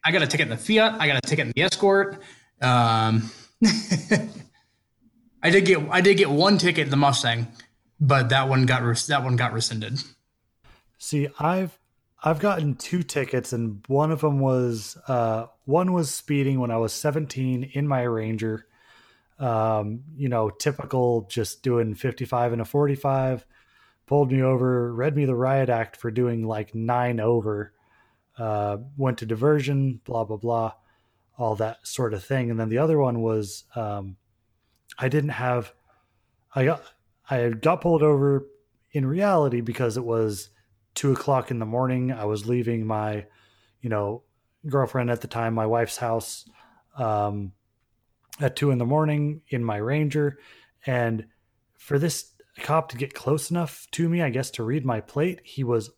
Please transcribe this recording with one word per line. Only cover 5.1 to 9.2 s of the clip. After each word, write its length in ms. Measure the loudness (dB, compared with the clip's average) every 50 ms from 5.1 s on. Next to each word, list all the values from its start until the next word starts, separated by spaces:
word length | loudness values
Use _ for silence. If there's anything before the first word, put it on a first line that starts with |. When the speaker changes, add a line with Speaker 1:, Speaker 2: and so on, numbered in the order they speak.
| _ _ _ _ _ _
Speaker 1:
I 80 | 0 4
did 160 | 6 6 6
get, 140 | 6 4 4 2 0
I 120 | 2 4
did 160 | 6 6 6 6
get 120 | 6 4
one 300 | 4 4 6 6 6 6
ticket 260 | 4 2 2 2 0
in 60 | 2
the 60 | 2 4
Mustang, 500 | 4 4 4 2 0 0 0 0 -2 -6 -8 -18 -20 _ _ _ _ _ _ _
but 300 | 2 4 4 4 4 4
that 180 | 2 2 2 4
one 200 | 4 4 4 4
got 160 | 2 2 2
res-, 240 | 0 0 0 0 0
that 160 | 0 0